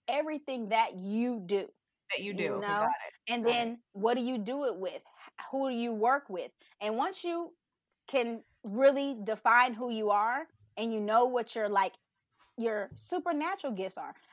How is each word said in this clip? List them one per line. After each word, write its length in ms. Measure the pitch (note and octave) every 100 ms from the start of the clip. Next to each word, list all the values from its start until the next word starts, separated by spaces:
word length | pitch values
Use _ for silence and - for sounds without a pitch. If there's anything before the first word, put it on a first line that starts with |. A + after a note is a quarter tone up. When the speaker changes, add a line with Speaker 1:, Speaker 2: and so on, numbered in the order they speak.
| -
Speaker 1:
everything 640 | C#4 D#4 D4 D4 B3+ G#3
that 300 | A3 A3+ F#3
you 420 | G3 A3 B3 A#3 F3+
do. 200 | G3+ E3 - _ _ -
Speaker 2:
That 100 | F#3+
you 120 | G3+
Speaker 1:
You 20 |
Speaker 2:
do. 200 | F3+ F3 G3+
Okay, 100 | G#3
Speaker 1:
know? 140 | G#3
Speaker 2:
got 80 | -
it, 440 | - - - -
Speaker 1:
And 120 | A#3+
Speaker 2:
got 60 | A3+
it. 40 |
Speaker 1:
then 240 | A#3+ A#3 A#3 _
what 220 | G3 A3
do 60 | B3
you 140 | A#3+ B3
do 300 | G3+ C#4 C4+
it 100 | F3+
with? 160 | F#3 D#3
H-, 500 | - - - - -
who 200 | C4+ C4+
do 40 | A#3
you 180 | A#3+
work 340 | A3 A#3 C#4+ C#4+
with? 220 | F3+ B2+ _ _ -
And 160 | G#3 A3
once 260 | F#4 F#4+
you 280 | F4 E4+ E4 - _ _ _ _ -
can 360 | C4+ A#3 A3+ - _
really 520 | G#3+ G#3+ C#4 C#4 C#4 A#3
define 480 | G3+ G#3+ A3+ A#3+ B3+
who 180 | G#3+ B3
you 200 | A3 G#3+
are 360 | G3+ A3 C4+ D#4+ _ _ -
and 160 | A3+
you 80 | A3
know 240 | G#3 A3+
what 300 | B3+ B3 A3+
your, 160 | A#3 G#3
like, 220 | G3 F#3+ - _ _ _ _ _ -
your 320 | A3+ G#3+ F#3+
supernatural 800 | - - F4+ F4 D4 E4 G4 C#4
gifts 240 | F#3+ F#3 -
are. 180 | D3 - _